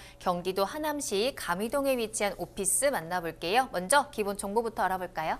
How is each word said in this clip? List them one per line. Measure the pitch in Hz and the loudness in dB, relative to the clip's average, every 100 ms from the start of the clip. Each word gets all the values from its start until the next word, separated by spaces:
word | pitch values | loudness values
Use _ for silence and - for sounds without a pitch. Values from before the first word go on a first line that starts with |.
| - - | -4 -6
경기도 | 190 180 180 190 196 | -2 0 0 0 0
하남시 | 311 302 294 - 202 240 - | 0 -2 -2 -2 0 0 -2
가미동에 | - 175 226 285 277 254 | -4 -2 0 0 2 2
위치한 | 214 - 202 180 | 0 0 -2 -2
오피스 | 175 - 190 - 277 | -6 -2 0 2 2
만나볼게요. | 220 160 180 170 156 170 226 262 | 2 -2 -2 -2 -4 2 2 2
먼저 | 180 185 285 277 | 0 4 4 4
기본 | - 202 196 | 0 -2 -2
정보부터 | 202 208 226 226 | -2 0 0 0
알아볼까요? | 185 185 180 - 160 | 0 0 -4 -4 -2